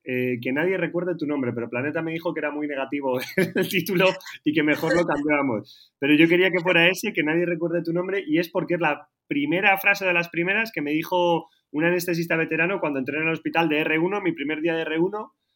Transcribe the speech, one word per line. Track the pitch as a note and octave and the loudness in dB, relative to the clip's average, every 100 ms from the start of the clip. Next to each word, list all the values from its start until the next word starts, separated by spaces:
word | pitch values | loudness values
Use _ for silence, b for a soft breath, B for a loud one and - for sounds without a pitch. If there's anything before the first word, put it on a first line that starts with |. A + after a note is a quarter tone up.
eh, | - B2+ B2+ A#2+ | -6 -2 -2 -2
que | B2+ | -2
nadie | C#3 F3+ F#3 | 0 0 0
recuerde | E3 E3+ F3 F3 | -2 -2 -4 -4
tu | D3 | -4
nombre, | C#3+ B2 | -2 -2
pero | A#2+ A#2 | -4 -6
Planeta | B2 C#3+ E3 | -4 -4 -4
me | D#3+ | -4
dijo | D#3+ E3+ | -4 -6
que | D3+ | -4
era | D3 | -6
muy | D3 D3 | -4 -6
negativo | C#3 C3 C#3+ C3+ B2+ | -6 -6 -4 -2 -2
<laughs> | - - E3+ - | -2 -2 0 -2
el | - | -2
título | - - F3+ F#3+ F#3 B B | -2 0 2 2 2 B B
y | D3+ | 0
que | D#3 | 2
mejor | D3+ C#3 D#3+ E3+ | 2 2 2 2
lo | E3 | 2
cambiábamos. | C#3+ D3+ D3 C#3 G#2+ - - _ - | 0 0 0 0 -2 -6 -20 _ -4
Pero | C#3 D3+ | 4 6
yo | E3 | 6
quería | F3 F#3 | 6 4
que | F3+ | 2
fuera | F3 E3+ E3+ | 2 6 4
ese, | F#3+ G#3 | 4 -4
que | E3+ | -2
nadie | D3+ E3+ F3 | 0 2 0
recuerde | E3 E3+ E3+ | -2 -2 -2
tu | E3 | -2
nombre, | E3+ F#3 G3 E3 | -4 -2 -4 0
y | D#3 | -2
es | F3 | 0
porque | F#3 D3 E3+ | -2 -2 0
es | |
la | D#3+ C#3+ - _ - | 0 -2 -8 _ -6
primera | C#3+ C#3+ F3 G3+ G3 | -2 0 2 4 4
frase | G3+ G3 F#3+ | 2 2 2
de | |
las | F3 E3+ | 0 0
primeras | E3 F3 G#3 A3 | -2 0 0 -2
que | D#3+ | -4
me | D3 | -2
dijo | D#3 D#3+ F3+ F3 E3 B B _ | -2 0 2 2 2 B B _
un | D3 E3+ | 0 2
anestesista | F3+ F3 E3+ E3 E3 | 2 0 -2 0 0
veterano | D#3+ D#3+ E3+ G3 | 0 0 0 0
cuando | D#3 C3+ | -2 -2
entré | B2+ D3 | -4 -2
en | D#3+ | -2
el | |
hospital | D#3+ D3+ E3 E3 | -2 -2 0 2
de | D3 | 2
R | D#3 D#3 | 2 0
uno, | F3+ G3+ | 0 0
mi | F3+ | -2
primer | E3 C#3+ D#3 | -4 -6 -2
día | E3+ D#3+ | -2 -2
de | |
R | D#3 D#3+ | -2 0
uno, | F#3 G#3 G#3+ _ _ | -2 -2 -10 _ _